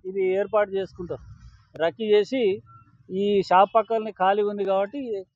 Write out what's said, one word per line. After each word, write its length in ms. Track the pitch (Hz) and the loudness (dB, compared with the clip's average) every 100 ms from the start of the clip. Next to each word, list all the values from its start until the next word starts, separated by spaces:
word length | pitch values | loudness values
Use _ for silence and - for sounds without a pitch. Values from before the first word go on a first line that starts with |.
| 185 | -6
ఇది 140 | 196 185 190 | -2 0 0
ఏర్పాటు 300 | 202 214 208 196 | 0 0 0 -4
చేసుకుంటారు. 460 | 185 - 175 135 - - - - _ - | -6 -12 -12 -12 -14 -20 -20 -20 _ -4
రక్కీ 240 | 165 - 214 | -4 -2 2
చేసి 280 | 208 196 262 208 208 _ - _ _ - 190 | 2 2 0 0 -2 _ -20 _ _ -10 -4
ఈ 20 | 202 202 180 | 0 0 4
షాప్ 240 | 180 202 226 | 4 6 2
పక్కనే 360 | 214 226 220 - | 0 -4 -4 -2
ఖాళీ 220 | 185 208 208 | 0 2 -2
ఉంది 140 | 202 196 | -2 -2
కాబట్టి 320 | 190 202 285 254 196 185 | 0 -2 -6 -8 -8 -10